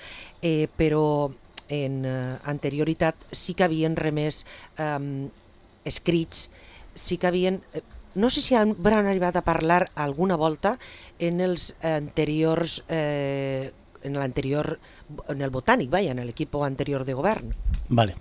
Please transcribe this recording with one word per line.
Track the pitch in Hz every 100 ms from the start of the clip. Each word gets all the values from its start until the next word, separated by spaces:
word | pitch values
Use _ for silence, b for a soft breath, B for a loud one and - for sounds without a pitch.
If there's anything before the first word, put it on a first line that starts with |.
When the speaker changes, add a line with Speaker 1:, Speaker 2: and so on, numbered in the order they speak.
| B B B B
Speaker 1:
Eh, | 170 156 156 -
però | 160 151 151 147 143 135 - - -
en, | 147 135 135 131
eh, | 131 127 131 -
anterioritat | 143 143 143 151 160 160 - -
sí | - - 175
que | 180
havien | 160 160 160
remès, | 156 151 151 - - B B -
em, | 151 147 143 139 139 - - - - - 151
escrits, | - - 170 160 - - b b b b
sí | - - 175
que | 180
havien, | 180 185 190 -
eh, | 160 - - - 185
no | 233
sé | 285
si | - 247
han, | 214 196
hauran | 185 214 202
arribat | 190 180 175
a | 170
parlar | 165 160 175 185 -
alguna | 147 139 190 170
volta | 160 151 196 247 B B B -
en | 170 175
els | 185 175 - -
anteriors, | 165 156 147 - 147 156 160 160 165 - -
eh, | 160 147 147 139 139 135 135 135 - - -
en | 139 139
l'anterior | 139 123 135 147 151 - b b b 151 -
en | 139
el | 139
Botànic, | 127 - 247 127
vaja, | 175 185
en | 127 120
l'equip | - 147 147
anterior | 143 135 143 139 131
de |
govern. | 131 180 220 110 - - - -
Speaker 2:
Vale. | 120 107 -